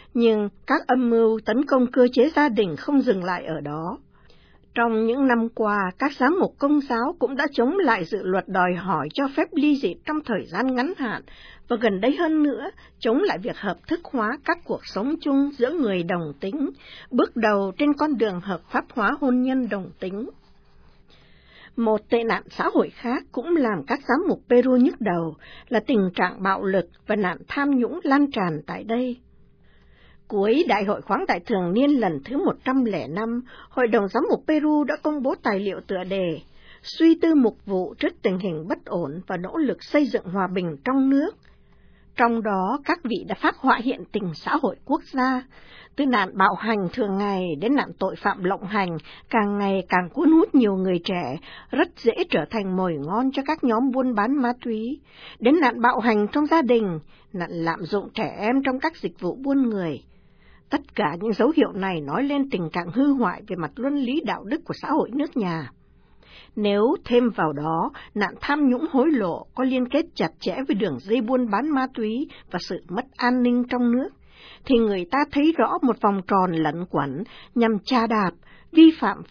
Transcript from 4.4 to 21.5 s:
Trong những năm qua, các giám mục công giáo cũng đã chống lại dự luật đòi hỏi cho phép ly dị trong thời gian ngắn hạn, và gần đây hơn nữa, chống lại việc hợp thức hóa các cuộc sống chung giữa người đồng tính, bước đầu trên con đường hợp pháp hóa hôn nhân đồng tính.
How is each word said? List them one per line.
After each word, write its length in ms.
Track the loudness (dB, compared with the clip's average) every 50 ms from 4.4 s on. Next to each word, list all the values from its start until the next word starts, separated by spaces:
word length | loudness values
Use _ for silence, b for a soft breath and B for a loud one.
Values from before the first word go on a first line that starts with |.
| b b b b b _ -2
Trong 300 | 0 0 2 2 2 2
những 220 | 0 2 2 4
năm 220 | 4 4 4 2 -2 -2
qua, 360 | -2 -2 0 0 0 -2 -4 -2 -2
các 120 | -4 -2 0
giám 220 | 2 2 2 4 2
mục 160 | 0 -2 0 -2
công 220 | 0 2 2 2
giáo 340 | 0 0 -2 -2 -2 -4 -2 -2
cũng 160 | -2 -2 0
đã 120 | -2 -4 -2
chống 260 | 0 0 2 2 2
lại 280 | 2 2 2 2 0 -2
dự 140 | -4 -6 -4 -2
luật 240 | -2 -2 -2 -2
đòi 260 | 0 0 2 2 2 0
hỏi 320 | -2 -2 -2 -2 -2 -4 -4 -4
cho 140 | -4 -4 -2 -2
phép 100 | -2 -4 -2
ly 260 | 0 0 2 2 2
dị 160 | 2 0 -4 -6 -6 -6
trong 120 | -6 -6 -4 -4
thời 200 | -4 -4 -4 -4
gian 300 | -4 -4 -2 -2 0 0
ngắn 180 | -2 -2 -4 -4
hạn, 240 | -6 -6 -6 -6 -8 B B B B B B B B B
và 100 | -6 -2 0
gần 200 | 0 0 0 2
đây 140 | 0 0 0
hơn 280 | 2 0 0 2 2 2
nữa, 260 | 2 0 -2 -6 -10 b b b b b -4
chống 220 | -2 0 0 2
lại 160 | 0 0 -2 -4 -6
việc 140 | -8 -8
hợp 300 | -6 -6 -6 -6 -6 -6
thức 120 | -6 -6 -6 -6
hóa 340 | -6 -4 -2 -2 -2 -4 -4 -4
các 120 | -4 -4 -4 -4
cuộc 160 | -6 -8 -8 -8
sống 320 | -8 -6 -4 -4 -4 -4 -4
chung 280 | -2 0 2 2 2 0 0
giữa 140 | -2 -2 0
người 320 | 0 0 0 0 0 -2 -2
đồng 300 | -2 -4 -4 -4 -8 -10 -10
tính, 300 | -8 -6 -4 -4 -4 -6 B B B B B B B B
bước 240 | 0 0 0 0 0
đầu 360 | 0 0 2 2 2 0 -2 -2
trên 160 | 0 0 0 2
con 240 | 0 0 -2 0
đường 220 | 0 0 -2 -2 -4
hợp 200 | -6 -6 -8 -8 -6 -6
pháp 140 | -6 -6 -6 -4 -2
hóa 240 | 0 0 0 0 0
hôn 220 | 0 2 2 2
nhân 280 | 2 0 0 -2 -2 -2
đồng 200 | -4 -6 -6 -10 -10 -10
tính. 300 | -8 -8 -6 -8 -8 -10 -14 -18 _ -20 -20 -20 _ _ -20 -20 -20 -20 -20 b b b b b b b b b b b